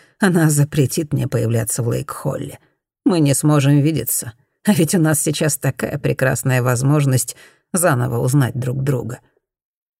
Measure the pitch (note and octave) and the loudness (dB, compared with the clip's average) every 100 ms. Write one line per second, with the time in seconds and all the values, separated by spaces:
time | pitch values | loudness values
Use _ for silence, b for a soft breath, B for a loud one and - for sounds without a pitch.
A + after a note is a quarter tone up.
0 | B B G3 F3 D#3 D3 C#3+ D#3 B2+ - | B B 2 4 4 2 2 2 0 0
1 | D#3 C#3 B2 A#2 A2+ A#2 A#2 - A#2 B2+ | -4 -4 -2 -2 0 -2 -2 -4 -4 -4
2 | C#3 - C#3 - C#3+ - _ _ _ _ | -6 -8 -8 -6 -10 -14 _ _ _ _
3 | C4+ F3 C#3+ C3 D3+ D3+ C#3 C#3+ C#3+ D#3 | 0 2 2 2 2 4 4 4 2 -2
4 | - - A#2+ - _ _ - D#3 D#3 G3 | -4 -6 -8 -16 _ _ 0 2 2 2
5 | D#3 D3 - D3 D#3+ - C#3 - - D3 | 2 2 0 -2 -2 -2 -4 -4 -6 -4
6 | C3+ C3+ C3 C#3 C3+ B2+ B2 A#2+ C3+ D3+ | -4 0 0 0 0 0 0 0 2 2
7 | C#3 B2+ - - B B B F#3 F3 B2 | 2 0 -2 -12 B B B -2 0 0
8 | B2 A#2+ B2+ C#3+ A#2+ B2 B2+ C3 C3+ B2+ | 0 -2 0 2 0 -2 -4 -4 -2 -2
9 | A2 B2+ _ _ _ _ _ _ _ | -4 -12 _ _ _ _ _ _ _